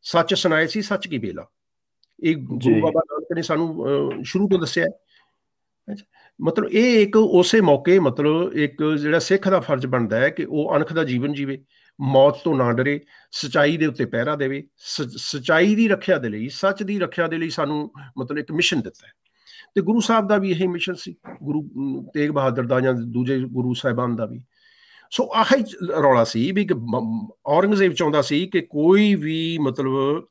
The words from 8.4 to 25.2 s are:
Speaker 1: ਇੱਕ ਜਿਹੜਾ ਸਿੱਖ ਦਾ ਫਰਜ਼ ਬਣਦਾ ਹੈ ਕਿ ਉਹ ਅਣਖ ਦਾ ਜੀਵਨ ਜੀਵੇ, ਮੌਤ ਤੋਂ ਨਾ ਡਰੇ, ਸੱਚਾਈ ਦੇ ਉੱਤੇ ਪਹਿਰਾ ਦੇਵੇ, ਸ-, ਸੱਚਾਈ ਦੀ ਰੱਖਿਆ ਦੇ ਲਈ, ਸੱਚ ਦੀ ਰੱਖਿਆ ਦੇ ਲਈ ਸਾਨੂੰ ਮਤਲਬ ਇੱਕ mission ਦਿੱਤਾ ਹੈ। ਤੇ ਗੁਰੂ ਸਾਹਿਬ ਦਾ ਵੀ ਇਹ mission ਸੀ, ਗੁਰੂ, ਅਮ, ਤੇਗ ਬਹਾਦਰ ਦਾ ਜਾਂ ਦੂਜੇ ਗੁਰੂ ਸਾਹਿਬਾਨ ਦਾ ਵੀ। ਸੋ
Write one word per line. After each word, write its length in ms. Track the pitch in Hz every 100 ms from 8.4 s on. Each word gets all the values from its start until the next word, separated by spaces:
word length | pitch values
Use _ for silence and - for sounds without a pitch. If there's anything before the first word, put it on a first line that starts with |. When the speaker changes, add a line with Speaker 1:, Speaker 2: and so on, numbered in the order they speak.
| 180
Speaker 1:
ਇੱਕ 420 | - 147 - 151 156
ਜਿਹੜਾ 180 | 147 160
ਸਿੱਖ 300 | 160 190 196
ਦਾ 100 | 185
ਫਰਜ਼ 260 | 139 139 131
ਬਣਦਾ 320 | 127 113 110
ਹੈ 120 | 139
ਕਿ 160 | 160 151
ਉਹ 300 | 151 151 147
ਅਣਖ 180 | 156
ਦਾ 100 | 160
ਜੀਵਨ 300 | 156 123 139
ਜੀਵੇ, 300 | 143 139 135 _ _ _ _
ਮੌਤ 360 | 135 135 139 143
ਤੋਂ 120 | 170 143
ਨਾ 160 | 123
ਡਰੇ, 300 | 120 131 143 _ - _
ਸੱਚਾਈ 460 | - 143 147 147 160
ਦੇ 80 | 156
ਉੱਤੇ 200 | 123 120
ਪਹਿਰਾ 300 | 113 123 147
ਦੇਵੇ, 280 | 135 139 143 _
ਸ-, 400 | - - 131 -
ਸੱਚਾਈ 580 | - 147 127 160 185 214
ਦੀ 120 | 226
ਰੱਖਿਆ 300 | 196 - 170
ਦੇ 120 | 120
ਲਈ, 200 | 104 120
ਸੱਚ 340 | - 190 190
ਦੀ 160 | 202 208
ਰੱਖਿਆ 280 | 180 - 165
ਦੇ 100 | 165
ਲਈ 120 | 165
ਸਾਨੂੰ 420 | 147 143 151 151 - 139 135
ਮਤਲਬ 200 | 131 147
ਇੱਕ 140 | 135
mission 300 | 160 170 156
ਦਿੱਤਾ 260 | 101 - -
ਹੈ। 40 | _ _ _ _ - - -
ਤੇ 60 |
ਗੁਰੂ 180 | 175 226
ਸਾਹਿਬ 280 | 208 233 202
ਦਾ 100 | 208
ਵੀ 140 | 196
ਇਹ 160 | 170 185
mission 260 | 175 185
ਸੀ, 220 | 175 - 170 - -
ਗੁਰੂ, 260 | 143 147 143 127
ਅਮ, 320 | 139 135 131
ਤੇਗ 160 | 151 147
ਬਹਾਦਰ 340 | 147 131 123
ਦਾ 160 | 120 127
ਜਾਂ 140 | 131
ਦੂਜੇ 460 | 123 117 117 123 135
ਗੁਰੂ 340 | 127 127 127
ਸਾਹਿਬਾਨ 420 | 120 139 117 123 117
ਦਾ 100 | 110
ਵੀ। 160 | 120 127 _ _ _ _ _ _
ਸੋ 180 | -